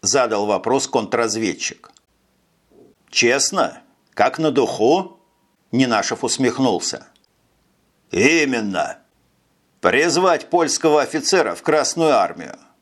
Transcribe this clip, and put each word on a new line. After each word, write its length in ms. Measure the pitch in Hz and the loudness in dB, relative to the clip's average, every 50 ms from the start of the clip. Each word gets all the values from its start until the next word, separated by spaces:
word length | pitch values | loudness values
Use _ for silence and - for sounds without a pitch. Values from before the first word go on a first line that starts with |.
задал 460 | - 143 - 139 127 117 110 101 101 | -2 0 0 2 2 2 0 -2 0
вопрос 400 | 104 104 95 - 113 123 135 135 | 0 0 -2 0 0 0 0 -2
контрразведчик. 1040 | - - 131 110 92 120 117 117 113 101 113 113 98 78 - - - - _ - - _ _ _ _ _ _ _ _ _ _ _ _ _ _ _ _ _ - - _ _ _ _ _ | -2 -2 -4 -2 -2 -2 -2 -2 -2 -2 -2 -4 -4 -4 -4 -8 -10 -10 _ -20 -20 _ _ _ _ _ _ _ _ _ _ _ _ _ _ _ _ _ -20 -20 _ _ _ _ _
«Честно? 720 | - - - 117 123 139 139 - - 190 147 - - - - _ _ _ _ _ _ | -4 0 2 2 2 2 0 -2 -2 -2 -2 -2 -4 -10 -20 _ _ _ _ _ _
Как 240 | - 101 107 - - | 0 0 0 0 0
на 140 | 160 156 127 | -2 0 2
духу?» 680 | 139 127 110 - - 107 120 151 190 185 185 - _ _ _ _ _ _ _ _ _ _ _ - | 2 0 0 0 0 2 4 4 2 0 -4 -12 _ _ _ _ _ _ _ _ _ _ _ 0
Ненашев 500 | 123 135 127 113 104 95 - - - - | 0 2 2 2 0 0 -2 -6 -4 -4
усмехнулся. 880 | 120 - - 135 123 95 - 135 127 101 85 - - - - - - _ _ _ _ _ _ _ _ _ _ _ _ _ _ _ _ _ _ _ _ - | -4 -2 0 0 -2 0 0 0 0 0 -2 -4 -6 -10 -10 -14 -18 _ _ _ _ _ _ _ _ _ _ _ _ _ _ _ _ _ _ _ _ -2
«Именно. 880 | 87 107 135 160 165 151 139 127 117 110 104 95 85 - - - - _ _ _ _ _ _ _ _ _ _ _ _ _ _ _ _ | 2 2 4 4 4 2 0 -2 -4 -4 -4 -4 -4 -4 -4 -6 -14 _ _ _ _ _ _ _ _ _ _ _ _ _ _ _ _
Призвать 680 | - 90 101 131 151 175 143 165 180 185 170 143 - - | 0 2 2 4 2 2 2 2 2 2 2 0 -2 -2
польского 500 | - 175 165 147 - - - 160 151 151 | 0 0 0 0 -2 0 2 2 4 4
офицера 540 | 139 - - 160 135 - - 185 151 104 87 | 2 0 -4 -6 -2 0 2 2 2 0 -2
в 80 | - - | -6 -2
Красную 520 | - 151 156 139 - - 170 165 156 139 | 0 0 0 0 -2 -2 0 0 2 2
армию. 440 | 113 95 85 - 87 82 64 - - - _ _ _ | 2 2 0 -4 -10 -14 -16 -16 -20 -20 _ _ _